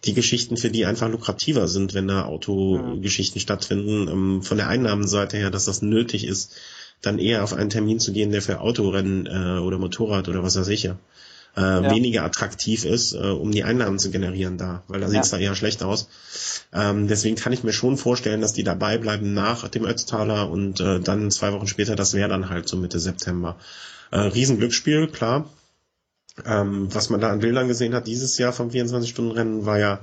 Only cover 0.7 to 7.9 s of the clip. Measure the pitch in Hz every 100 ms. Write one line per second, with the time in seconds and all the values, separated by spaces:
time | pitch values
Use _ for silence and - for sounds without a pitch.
0.7 | 110 107 117 113 113 - - - 147 110
1.7 | 98 98 98 95 98 - 78 - 98 95
2.7 | 92 82 95 95 - 98 - 101 101 -
3.7 | 98 101 107 92 87 95 95 92 107 101
4.7 | 117 123 104 101 101 98 104 98 95 -
5.7 | 95 104 110 120 104 104 95 - - -
6.7 | - - _ - 104 101 113 101 - 104
7.7 | 110 107